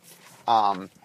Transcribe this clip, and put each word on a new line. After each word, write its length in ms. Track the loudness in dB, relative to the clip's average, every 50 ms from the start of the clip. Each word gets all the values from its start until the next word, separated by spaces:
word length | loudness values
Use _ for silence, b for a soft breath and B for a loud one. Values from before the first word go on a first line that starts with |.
| b b b b b b b b b
Um, 440 | 0 2 2 2 0 -2 -4 -10 -16 _ _